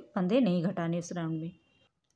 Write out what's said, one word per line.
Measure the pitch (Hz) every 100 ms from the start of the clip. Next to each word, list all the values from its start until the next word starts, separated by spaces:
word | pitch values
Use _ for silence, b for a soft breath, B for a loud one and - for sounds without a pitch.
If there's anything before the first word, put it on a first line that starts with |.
| -
फंदे | - 180 247
नहीं | 226 180
घटाने | 170 196 165 170
इस | 170
राउंड | 175 165 160
में। | 165 - _ _ _ _ _